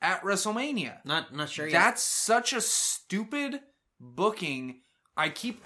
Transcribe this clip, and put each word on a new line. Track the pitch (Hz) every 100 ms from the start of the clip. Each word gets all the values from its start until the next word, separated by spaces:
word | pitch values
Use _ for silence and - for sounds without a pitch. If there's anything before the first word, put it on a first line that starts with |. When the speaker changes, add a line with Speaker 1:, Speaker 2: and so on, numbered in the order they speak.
Speaker 1:
at | 175 185
WrestleMania? | 190 196 208 220 285 247 127 - 139
Speaker 2:
Not, | 160 160 143
not | 147
sure | - 156
yet. |
Speaker 1:
That's | 165 214 -
such | - - - 233 240
a | 254
stupid | 208 - - - - 190 220 285 277 277 - _ _ _
booking. | 123 123 208 214 165 135 127 127 _ _ _ -
I | 156
keep, | - 240 -